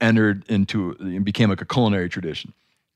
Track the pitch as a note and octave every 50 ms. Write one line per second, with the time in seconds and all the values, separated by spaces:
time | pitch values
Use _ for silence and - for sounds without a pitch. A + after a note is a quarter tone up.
0 | A#2 A2+ A2+ A2+ G#2+ G#2 G2+ G2 - - A2+ G2 G2 - - G#2+ F#2 F2 - -
1 | F#2+ F#2+ F2+ G2 G2+ G2+ G2 - A#2 G2+ F#2+ F2+ - - - C3 A#2+ G#2+ G2+ F#2+
2 | F2+ F2 - G2 F2 D#2+ D2 - - - - _ _ _ _ _ _ _ _